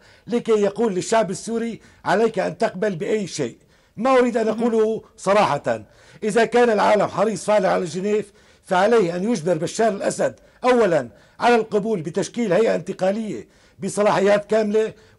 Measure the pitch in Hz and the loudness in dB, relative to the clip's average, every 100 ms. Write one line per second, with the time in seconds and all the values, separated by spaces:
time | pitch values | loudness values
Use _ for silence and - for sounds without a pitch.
0 | _ _ - 233 226 220 202 196 233 185 | _ _ -4 -4 2 2 2 0 -2 -2
1 | 175 226 202 185 - 226 233 208 - _ | 0 0 0 -4 -6 -6 -6 -10 -16 _
2 | - 180 226 220 180 165 220 190 214 175 | -2 0 0 0 -4 -2 -4 -2 -4 -4
3 | - 214 196 - 123 104 _ _ _ - | -4 -4 -4 -6 -6 -8 _ _ _ -4
4 | 240 262 247 233 220 214 233 226 220 220 | 2 4 2 0 -2 0 0 2 0 -2
5 | - - - 202 185 143 - 113 104 _ | -8 -8 0 2 2 0 -2 -4 -6 _
6 | - - 214 208 226 240 240 214 190 208 | -20 -8 -2 0 2 2 2 2 2 2
7 | 165 - 208 202 - 208 190 180 180 160 | 0 0 -2 -2 0 2 2 0 -4 -4
8 | 196 214 208 _ _ _ - 185 202 233 | -2 -2 -4 _ _ _ -4 2 4 4
9 | 175 180 196 233 156 165 165 - 226 202 | 2 -2 -2 -2 0 -2 -2 0 0 0
10 | 269 - 156 - _ _ 247 254 214 160 | -4 -2 -4 -4 _ _ 2 4 4 2
11 | 120 - _ - 240 240 220 208 202 214 | -2 -12 _ -2 2 2 2 -2 -2 -4
12 | 151 165 175 - 233 175 226 185 165 185 | -4 -6 -6 -2 0 2 2 0 -4 -4
13 | 185 202 214 131 - _ _ - 180 180 | -2 -2 -6 -10 -12 _ _ -12 -8 -2
14 | 202 147 196 202 208 220 214 214 220 - | 2 2 4 2 2 0 2 0 -2 -6
15 | _ | _